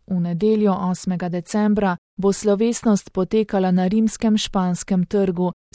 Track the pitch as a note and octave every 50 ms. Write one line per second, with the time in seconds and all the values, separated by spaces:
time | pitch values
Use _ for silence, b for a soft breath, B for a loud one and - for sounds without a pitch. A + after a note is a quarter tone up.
0 | _ - F#3+ F3+ F3 F3 E3+ E3 G#3+ G#3+ A3 G#3+ G#3+ G#3 F#3 F#3 F#3 F3+ F#3 -
1 | - F#3+ F#3 E3+ F3+ F3 E3+ F3+ E3 - - G#3+ G#3+ G#3+ G#3 G#3 G#3 F#3+ F3 -
2 | _ _ _ - F#3 G3+ F#3+ - - G#3+ G3+ G3 A3+ A#3 A#3 - - A#3 G3+ F#3+
3 | - - - F#3+ F#3 - - A3 G#3+ - - G3 F#3 F#3 F3+ F#3 F#3 F#3 G#3 A3
4 | A3 A3 - - - A3 G#3+ G#3+ - - - G3+ F#3 F3+ F3+ - - - G3 F3+
5 | F3+ - - G3+ G3 F#3+ F3+ E3+ F3+ F3 - _ _ _